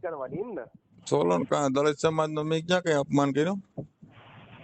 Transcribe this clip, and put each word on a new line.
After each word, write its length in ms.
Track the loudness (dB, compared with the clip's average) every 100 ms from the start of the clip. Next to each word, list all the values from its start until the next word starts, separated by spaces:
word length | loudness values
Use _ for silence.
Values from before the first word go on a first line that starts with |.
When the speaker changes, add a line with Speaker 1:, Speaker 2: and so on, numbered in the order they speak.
Speaker 1:
કરવાની, 340 | -8 -6 -6 -6
એમ 140 | -6
ને? 120 | -8 -12 -18 _ -16 -2 0
Speaker 2:
બોલો 220 | 2 0
ને, 60 |
કાંઈ 280 | 0 0 2
દલિત 240 | 2 2 2
સમાજનો 440 | 0 0 -2 -2
મેં 240 | -2 -2 0
ક્યાં 160 | 0
કાંઈ 140 | 2 0
અપમાન 360 | 2 2 2
કર્યું? 300 | 2 0 -2 -8 -14 -14 _ -20 -20 -20 -20 -20 -20